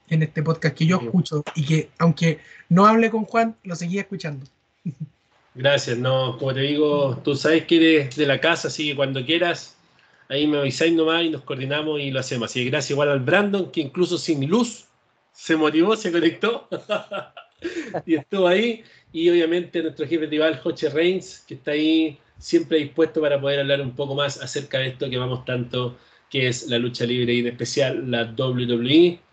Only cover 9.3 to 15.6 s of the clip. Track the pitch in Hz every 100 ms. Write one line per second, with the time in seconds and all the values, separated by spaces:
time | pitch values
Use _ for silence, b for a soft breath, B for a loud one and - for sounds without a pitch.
9.3 | 165 175 165 - _ _ b b b b
10.3 | 135 147 147 139 127 165 165 160 165 165
11.3 | 139 - 135 135 147 156 151 139 135 123
12.3 | 127 107 127 123 147 135 143 143 139 127
13.3 | 180 208 196 180 - 139 180 170 165 151
14.3 | 147 135 214 240 - _ _ _ _ _
15.3 | - - 160